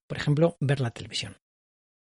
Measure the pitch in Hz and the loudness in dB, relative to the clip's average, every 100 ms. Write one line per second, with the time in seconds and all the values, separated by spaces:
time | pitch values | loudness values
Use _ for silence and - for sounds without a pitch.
0 | - - - 147 170 - 135 139 120 - | -12 -4 0 4 4 2 0 0 -2 -4
1 | - - 101 - _ _ _ _ _ _ | -8 -8 -8 -12 _ _ _ _ _ _
2 | _ | _